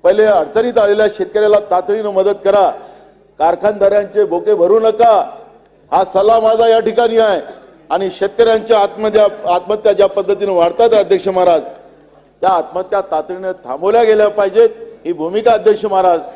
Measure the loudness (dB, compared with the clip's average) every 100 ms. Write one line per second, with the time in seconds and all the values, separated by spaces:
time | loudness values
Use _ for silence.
0 | 2 2 2 2 0 -2 0 0 0 2
1 | 0 -2 -4 -2 2 0 0 -4 -2 -4
2 | -2 -2 -2 0 0 2 2 -2 -18 -20
3 | -20 _ _ -2 -2 0 -2 0 0 0
4 | -2 -2 -2 -2 -2 -4 0 0 0 2
5 | 2 2 -2 -12 -20 -20 _ _ _ -2
6 | 0 0 2 2 2 2 2 2 0 0
7 | 0 2 0 -2 -6 -20 -20 _ _ -4
8 | -4 -6 -6 0 2 2 0 0 0 -2
9 | -2 2 2 0 -4 -4 -2 0 0 2
10 | 0 0 -4 -4 -2 0 0 2 2 2
11 | 2 0 0 0 2 2 -2 -18 -20 _
12 | _ _ _ _ -2 0 -2 -8 -4 -4
13 | -4 -6 -6 -10 -10 -10 -10 -4 0 2
14 | 4 2 2 0 0 2 2 0 -20 -14
15 | -10 -8 -4 -2 0 2 2 0 -2 0
16 | 2 0 -4